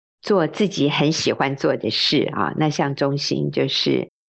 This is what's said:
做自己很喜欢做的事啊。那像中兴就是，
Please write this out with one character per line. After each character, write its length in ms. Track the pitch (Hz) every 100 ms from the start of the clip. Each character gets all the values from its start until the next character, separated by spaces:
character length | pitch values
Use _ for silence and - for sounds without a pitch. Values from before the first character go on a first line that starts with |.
| _ _
做 240 | - 202 151
自 220 | - 208
己 200 | - 143
很 240 | 143 147
喜 220 | 156 -
欢 220 | - 139 139
做 200 | 156 131
的 120 | -
事 400 | - - 147 -
啊。 220 | - 101 -
那 120 | 156
像 240 | 147 143
中 240 | 139 139 143
兴 320 | - 135 147
就 180 | 143 135
是， 440 | - - 127 - _